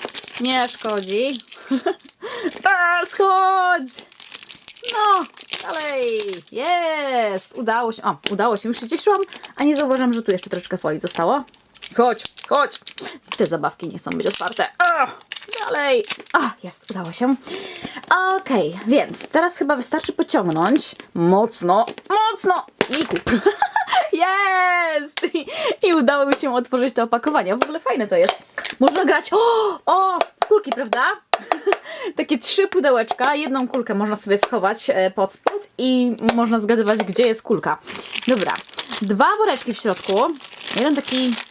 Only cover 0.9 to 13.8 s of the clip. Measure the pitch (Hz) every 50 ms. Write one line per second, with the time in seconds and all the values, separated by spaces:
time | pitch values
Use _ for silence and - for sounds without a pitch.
0.9 | 214 202 190 185 196 214 254 277 277 226 - - - - - - 269 247 - 339
1.9 | 359 - - - - - 381 453 508 480 415 - - - - 381 392 359 349 339
2.9 | 349 349 359 - - - 392 381 370 381 381 370 381 370 359 359 359 339 262 247
3.9 | - - - - - - - - - - - - - - - - - - - -
4.9 | - 427 427 415 392 370 302 - - - - - - - - - - 311 302 294
5.9 | 277 262 247 233 226 214 208 202 185 170 151 - - 226 277 339 359 349 339 320
6.9 | 311 302 285 269 254 240 220 208 196 185 - - - - 233 220 220 240 247 226
7.9 | 220 - - 208 160 - - - 202 190 214 240 214 190 - 226 240 - 233 226
8.9 | 320 - - 415 403 - - - - - - - - - 277 294 302 277 294 254
9.9 | 262 254 254 247 233 233 226 214 185 185 - - 190 180 - - 190 185 - 156
10.9 | 156 156 - 170 - - 165 180 262 285 247 - - - _ _ - - - -
11.9 | - - 240 247 220 - - - - - - - - 285 277 - - - - -
12.9 | - - - - - - _ - - - 208 147 165 156 151 156 - -